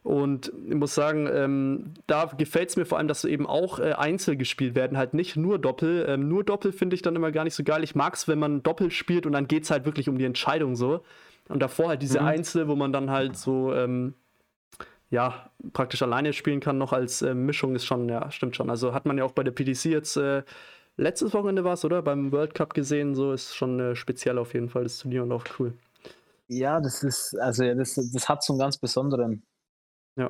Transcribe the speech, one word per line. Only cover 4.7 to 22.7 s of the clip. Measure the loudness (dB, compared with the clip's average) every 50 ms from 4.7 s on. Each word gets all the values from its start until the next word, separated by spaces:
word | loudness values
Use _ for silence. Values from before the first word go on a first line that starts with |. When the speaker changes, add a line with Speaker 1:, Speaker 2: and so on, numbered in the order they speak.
| 2
Speaker 1:
werden, | 0 0 2 2
halt | 0 0 2 0
nicht | -2 -2 0 -2
nur | 0 2 2 2 2
Doppel. | 2 0 0 2 2 2 2 2 2
Ähm, | 2 2 2 2
nur | 2 2 2 2
Doppel | 2 0 2 0 -2
finde | 0 2 0 0 0
ich | 0 0
dann | 0 2
immer | 2 0 2
gar | 2 0 0
nicht | 0 -2
so | 0 2
geil. | 2 2 2 0
Ich | 0 0
mag's, | 0 0 0 0 -2 0
wenn | 0 2 2
man | 2 2 0 2 2
Doppel | 0 2 2 0 0
spielt | 0 -2 -2 0 0 2 2
und | 2 0
dann | 0 2
geht's | 2 0 0 2 2
halt | 0 0 0
wirklich | -2 -2 -2 -2 0
um | 0
die | 2 0
Entscheidung | 0 0 0 0 0 0 2 0 0 0
so. | 0 2 0 0 -2 -4 -12 -20 -20 -20 -20 -20 _ _ -4
Und | 0 0
davor | 0 0 2 0 2 2
halt | 2 -2
diese | 0 0 2 2
Speaker 2:
Mhm. | 4
Speaker 1:
Einzel, | 2 2 0 -2 0 0 0 2
wo | 2 2
man | 2 2 0 0
dann | 0 0 0
halt | 0 0 0 -2 -4
so, | -4 -2 0 0 2 2 2 2
ähm, | 2 0 2 0 0 -2 -4 -6 _ _ _ _ _ _ _ _ _ _ _ -20 -20 -20 -20 -20 _ _ _
ja, | 0 2 2 0 -2 -6 -16 -20 _ _ -18 -8 -2
praktisch | -2 -2 -2 0 -2
alleine | 0 0 2 0 0 0 -2
spielen | 0 0 0 0 0
kann, | 0 0 0 0
noch | 0 0 0
als, | 0 0 -2 -2 -2
äh, | 0 0 0
Mischung | 0 0 0 0 0 0 0 0
ist | -2 -2
schon, | -2 -2 0 0 -2
ja, | -2 -2 -4 -6
stimmt | -4 -4 -4 -4 -2
schon. | -2 -2 -2
Also | 0 0 0 0 0
hat | 0 0
man | 0 0
ja | 0 0
auch | 0 0
bei | 0 0
der | 0
P | -2 0 -2
D | -2 0
C | 0 0 0
jetzt, | 0 0 -2 -2 -2
äh, | 0 0 2 0 -2 -2 -8 -20 -20 -20 -20 -20 -20 _ _ _
letztes | 0 0 0 0 0 -2 0 0
Wochenende | 0 2 2 0 2 2
war's, | 0 0 0 0
oder? | 0 0 2
Beim | 2 0 0 0 0 0
World | 2 0 0 0 0
Cup | -4 -4 -2